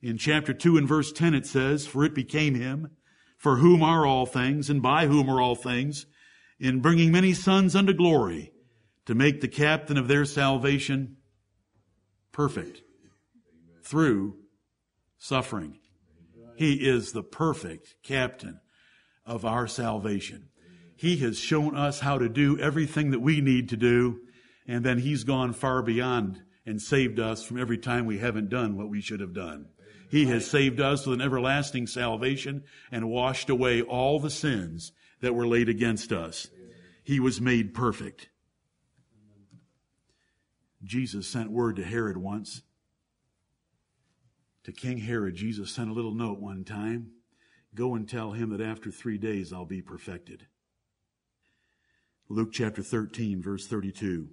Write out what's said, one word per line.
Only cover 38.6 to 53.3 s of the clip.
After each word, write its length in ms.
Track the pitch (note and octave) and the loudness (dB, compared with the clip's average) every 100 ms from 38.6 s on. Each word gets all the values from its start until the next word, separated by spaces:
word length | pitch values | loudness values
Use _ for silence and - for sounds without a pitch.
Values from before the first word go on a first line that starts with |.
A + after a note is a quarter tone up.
| _ _ _ _ _ A2+ G#2 G#2 G2 - _ _ _ _ _ _ _ _ _ _ _ _ | _ _ _ _ _ _ _ _ _ -20 _ _ _ _ _ _ _ _ _ _ _ _
Jesus 460 | G2 A#2 C3+ G#2 F#2+ | -6 -4 -4 -6 -8
sent 240 | B2+ A2+ | -6 -4
word 240 | A2 A#2 G2 | -2 -2 -2
to 80 | |
Herod 320 | F2 A#2 A2 F#2 | -4 -4 -4 -4
once. 460 | F#2+ G#2 G2+ - _ _ _ _ _ _ _ _ _ _ _ _ _ _ _ _ _ _ _ _ | -6 -8 -10 -16 _ _ _ _ _ _ _ _ _ _ _ _ _ _ _ _ _ _ _ _
To 80 | - | -20
King 280 | - B2+ B2 | -12 -8 -8
Herod, 360 | G#2+ A#2+ G2+ F2 | -6 -4 -4 -6
Jesus 340 | G#2+ G#2+ F#2+ | -8 -8 -10
sent 200 | - A2+ | -8 -8
a 40 | |
little 220 | A2 A2+ A2 | -6 -6 -6
note 240 | A#2 G2+ | -6 -8
one 240 | G2+ F#2+ | -12 -12
time. 480 | F#2 G#2 G#2+ A#2 A2+ - _ _ _ _ _ G#2 | -12 -10 -8 -8 -10 -20 _ _ _ _ _ -6
"Go 180 | B2 | -4
and 140 | A#2+ G#2+ | -4 -6
tell 240 | A#2+ A2 | -8 -8
him 200 | G#2+ A2+ | -6 -6
that 100 | G2+ | -6
after 280 | A2 A2 G#2+ | -6 -8 -12
three 280 | F2+ A#2+ G#2+ | -10 -8 -6
days 340 | A2 G#2 F2 | -4 -6 -6
I'll 140 | F2+ F2+ | -12 -12
be 160 | F#2+ | -12
perfected." 640 | F2 F2+ - - - - _ _ _ _ _ _ _ _ _ _ _ _ _ _ _ _ _ _ _ | -12 -16 -16 -16 -18 -20 _ _ _ _ _ _ _ _ _ _ _ _ _ _ _ _ _ _ _
Luke 240 | G#2+ A2 | -4 -4
chapter 280 | A2 A2 G#2+ | -2 -4 -4
thirteen, 600 | G2 A#2 G#2+ - A2+ | -6 -4 -6 -6 -6